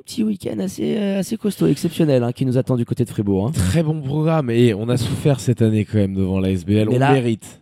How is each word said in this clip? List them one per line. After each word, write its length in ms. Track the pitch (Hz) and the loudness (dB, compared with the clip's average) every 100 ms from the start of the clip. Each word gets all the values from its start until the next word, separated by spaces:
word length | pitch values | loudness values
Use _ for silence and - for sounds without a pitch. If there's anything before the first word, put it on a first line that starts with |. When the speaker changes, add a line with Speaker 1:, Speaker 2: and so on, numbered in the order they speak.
Speaker 1:
petit 200 | - - | -10 -4
week-end 340 | 214 196 - 214 | -4 -4 -6 -6
assez, 380 | 190 - 214 220 | -6 -4 -4 -2
euh, 240 | 202 196 | -2 -2
assez 160 | 180 220 | -4 -4
costaud, 320 | 208 - 165 | -4 0 0
exceptionnel, 560 | 147 175 - 160 131 | 2 -2 0 2 2
hein, 80 | 120 | 2
qui 120 | - | -2
nous 140 | 135 123 | 0 0
attend 180 | 123 127 | 0 -2
du 80 | |
côté 200 | 117 - | -2 -2
de 40 | 120 | -2
Fribourg, 360 | - 101 95 107 | -2 0 0 0
hein. 60 | |
Speaker 2:
Très 320 | 160 90 156 | 0 0 0
bon 160 | 156 156 | 0 -4
programme 480 | 135 151 156 160 127 | -4 -2 0 0 0
et 240 | 117 120 | 4 4
on 140 | 98 117 | 2 -2
a 80 | 123 | -2
souffert 420 | - - 151 135 | -2 0 0 2
cette 240 | - 117 | 0 2
année 220 | 113 107 | 2 2
quand 140 | 101 107 | 0 0
même 160 | 98 | 0
devant 260 | 95 92 95 | 0 0 0
la 100 | 95 | 0
S 140 | 95 85 | -2 2
B 40 | |
L. 180 | 104 107 | 2 2
Speaker 1:
Mais 80 | 123 | 2
Speaker 2:
On 20 | |
Speaker 1:
là, 140 | 135 | 4
Speaker 2:
mérite, 480 | 139 120 110 - - | 2 2 -4 -8 -20